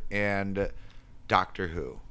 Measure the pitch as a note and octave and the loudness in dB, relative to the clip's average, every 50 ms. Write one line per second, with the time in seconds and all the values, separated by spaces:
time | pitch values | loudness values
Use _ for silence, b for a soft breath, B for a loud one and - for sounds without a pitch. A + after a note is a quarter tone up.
0 | - - G2+ G#2 G2+ G2+ G2+ G2 G2 G2 F#2+ G2 G2 - b b b b b b | -2 0 2 2 2 2 2 2 0 0 2 0 0 0 b b b b b b
1 | b b b - - - G#2+ F#2 F#2 - - - F#2 E2 E2 E2+ C#2 B1+ - - | b b b -14 2 4 6 6 6 4 0 -2 -2 -2 -2 -4 -4 -6 -8 -12
2 | - - | -14 -14